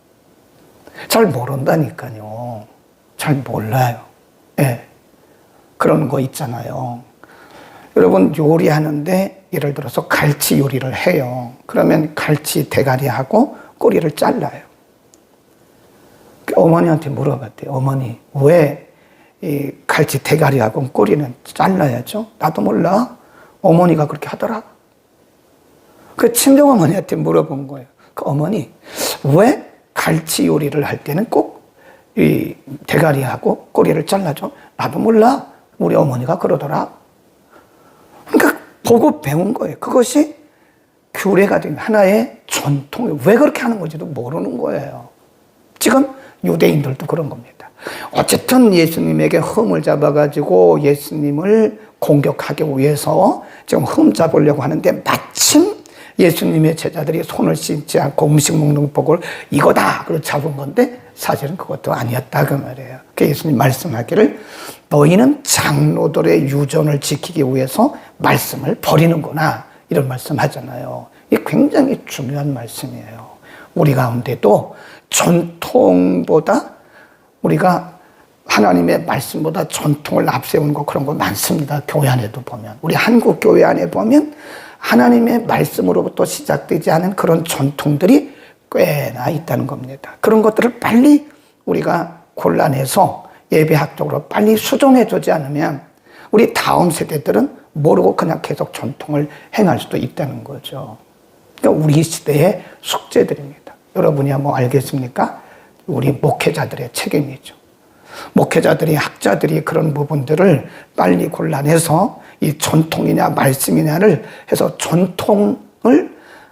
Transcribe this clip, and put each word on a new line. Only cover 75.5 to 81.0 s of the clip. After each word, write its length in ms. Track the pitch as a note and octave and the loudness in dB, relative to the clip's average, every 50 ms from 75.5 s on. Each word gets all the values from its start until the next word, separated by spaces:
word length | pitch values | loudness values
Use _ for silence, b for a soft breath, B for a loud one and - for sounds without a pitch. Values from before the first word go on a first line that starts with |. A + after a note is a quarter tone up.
| - - - - - B3+ - - - - - F#3 F#3 F3+ - - E3+ D#3 D3+ F#3+ G#3 D4 - - - - b b b b b b b b b b b _ | -8 -12 -6 0 2 4 4 6 4 4 4 2 2 0 0 2 2 2 2 2 0 -2 -2 -6 -14 -20 b b b b b b b b b b b _
우리가 560 | - F3 D#3 D3+ E3+ F3+ F3+ F3 - - - b b b b b b b b _ _ | -2 0 0 2 2 2 0 0 -4 -10 -18 b b b b b b b b _ _
하나님의 580 | - - - G#2+ - - F2 - F3 E3+ E3+ E3 | -2 0 2 4 4 4 4 2 2 0 0 -2
말씀보다 640 | C#3+ A2 C3+ - - - E3 D#3 D#3+ D#3+ F#3+ D#3+ - | -4 -4 -4 -4 -6 -6 -6 -6 -4 -4 -4 -6 -6
전통을 600 | - - - D#3 C#3+ - - - F#3 E3+ E3+ D#3+ | -6 -4 -2 -2 -2 -2 -2 -4 -2 -2 0 0
앞세우는 460 | B2+ C3 - - - D#3+ D3+ D3 D3 | -2 -4 -4 -2 -2 0 0 0 -2
거, 100 | D3 D3 | -2 -4
그런 220 | - - D#3 | -4 -4 -4